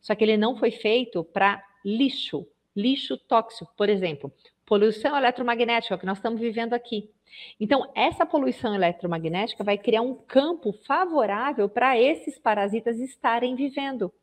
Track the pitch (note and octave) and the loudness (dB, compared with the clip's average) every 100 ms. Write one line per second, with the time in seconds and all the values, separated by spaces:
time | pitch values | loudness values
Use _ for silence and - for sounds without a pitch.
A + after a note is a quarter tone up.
0 | - G#3+ A3 G#3+ A3 A3 A#3+ A#3+ A3 A#3 | -4 0 2 4 2 0 -2 0 0 0
1 | B3 F3+ E3 - G3 G3+ - _ G3 A3 | 0 -6 -6 0 2 0 -10 _ -6 0
2 | C4+ - - D3 F3+ _ _ - A3 C4+ | 0 -2 -8 -8 -10 _ _ -4 -2 -2
3 | - C4 _ A3+ A3+ - E3+ _ G#3 G3+ | -4 -8 _ 0 0 -12 -18 _ 0 2
4 | F#3 D3 C3+ _ _ _ _ G#3 G#3+ G#3+ | 0 -6 -12 _ _ _ _ 4 4 2
5 | C#4 C#4+ B3+ B3 B3 A#3 A#3 A#3 A3+ G3 | -2 2 2 0 -2 0 0 0 -2 -6
6 | F#3 G3 A#3 A3+ A#3 G#3+ A#3 A#3+ A#3+ G#3+ | -4 -4 -4 -2 -4 -4 -2 -4 -4 -8
7 | G#3+ _ _ - - - G#3+ C#4 - - | -8 _ _ -20 -20 -8 0 0 0 0
8 | C4 E4 E4 D#4+ C4 - A#3 G3+ F3 F3 | 0 2 0 2 0 -2 -2 2 0 0
9 | F3 E3 D#3+ F3 A#3 - G#3 G3+ G#3 G#3+ | -4 -4 -4 -2 -4 -4 -2 0 2 2
10 | B3 B3 _ C4 D4 E4+ G#3+ - - D4 | 0 -6 _ 2 2 -2 -6 -8 -2 0
11 | F#4 D#4+ G#3+ G3+ C4 C#4 G3+ A3 B3+ B3 | 2 2 0 0 -2 0 0 2 2 4
12 | B3+ E4 - - - G#3 G3+ A3 A3+ A#3 | 4 2 -6 -4 0 0 0 -2 -2 -4
13 | C4 - C4 A#3 B3 B3+ C#4 C4+ C#4 C4 | -6 -4 0 0 0 -2 -4 -4 -6 -4
14 | F#3 _ | -6 _